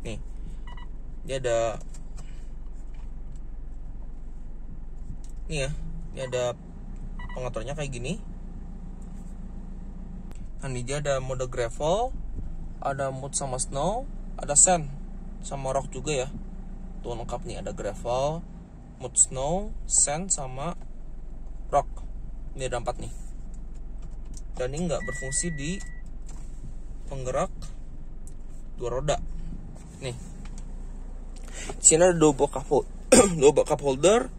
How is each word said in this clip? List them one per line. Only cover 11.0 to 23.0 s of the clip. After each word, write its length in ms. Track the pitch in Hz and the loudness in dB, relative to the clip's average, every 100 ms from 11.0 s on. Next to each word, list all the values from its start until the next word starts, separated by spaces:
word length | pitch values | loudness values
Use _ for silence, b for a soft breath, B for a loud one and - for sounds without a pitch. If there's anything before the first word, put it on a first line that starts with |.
ada 160 | 143 135 | 2 2
mode 320 | 131 131 127 | 2 -2 -2
gravel, 640 | 123 120 - 147 196 240 - - - - - - - | 0 0 2 4 4 2 -2 -4 -2 -2 -4 -6 -4
ada 320 | 135 139 135 | -2 0 0
mud 240 | 131 139 | -2 -4
sama 240 | - 143 127 | -2 -2 -2
snow, 480 | - 135 156 220 269 - - - | 0 0 2 0 -2 -6 -6 -6
ada 160 | - | 2
sand 320 | 143 - 175 147 - - - - - | 8 10 8 4 -4 -6 -6 -8 -8
sama 320 | - 139 131 | -6 -4 0
rock 160 | 135 135 | 0 0
juga 240 | 131 127 | -4 0
ya. 140 | 147 131 - - - - - - - - | 2 0 -4 -6 -8 -8 -8 -8 -6 -4
Tuh, 80 | |
lengkap 320 | 117 120 120 - | -4 -2 -4 -4
nih, 160 | 98 | -4
ada 80 | 98 | -4
gravel, 720 | 101 107 - 117 123 143 160 - - - - - - | -2 -4 -2 0 2 2 0 -6 -10 -12 -14 -14 -8
mud 160 | 127 | -2
snow, 560 | - - 131 139 175 214 - - | 4 4 6 2 2 0 -4 2
sand, 480 | - - 151 190 | 4 4 2 0
sama 400 | - 135 131 151 175 - - - - - - - - - | -2 -2 -4 -4 -4 -8 -8 -8 -8 -8 -8 -8 -8 2
rock. 160 | 143 - - - - - - - - | 2 2 -4 -6 -6 -6 -6 -6 -4
Ini 80 | 131 | -2
ada 160 | 120 | 0
empat 160 | 120 | 0
nih. 160 | 123 | -2